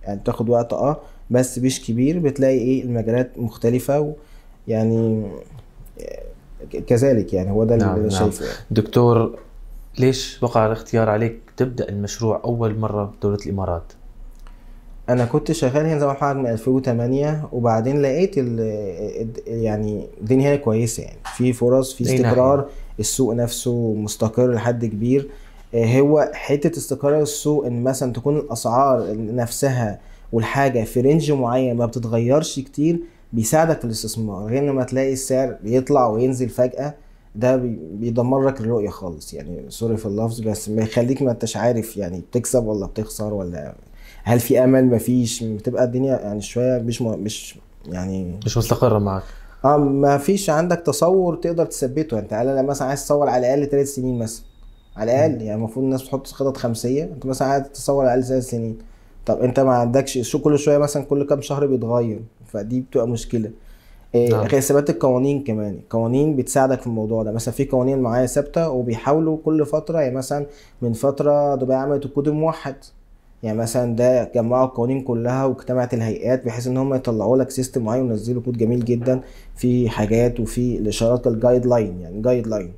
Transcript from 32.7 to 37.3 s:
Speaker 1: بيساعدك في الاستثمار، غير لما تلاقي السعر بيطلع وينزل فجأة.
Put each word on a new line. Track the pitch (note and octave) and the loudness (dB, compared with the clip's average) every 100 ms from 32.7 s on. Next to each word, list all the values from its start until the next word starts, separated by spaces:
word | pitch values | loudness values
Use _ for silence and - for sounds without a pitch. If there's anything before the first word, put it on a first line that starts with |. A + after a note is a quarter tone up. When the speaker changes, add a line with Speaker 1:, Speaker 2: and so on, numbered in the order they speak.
| - D#3 E3+ - _ - | 0 0 0 -6 _ -6
Speaker 1:
بيساعدك | A#2 A2 D#3 E3 D3 | -2 2 2 2 0
في | |
الاستثمار، | A#2+ A2 A2 A2+ A2 F#2+ | -2 -6 -6 -6 -6 -6
غير | G#2+ C3 | -4 0
لما | C#3+ C3+ | 0 0
تلاقي | B2+ B2+ C3+ | 0 0 0
السعر | C3 - C3 C3+ A2 | -2 0 0 0 -4
بيطلع | G2+ B2+ C3 C#3+ A#2+ | 0 0 4 4 4
وينزل | A2 C3 B2+ B2 | 2 0 0 -4
فجأة. | A#2+ B2+ - C#3+ - - - - | 0 0 0 -8 -10 -20 -20 -16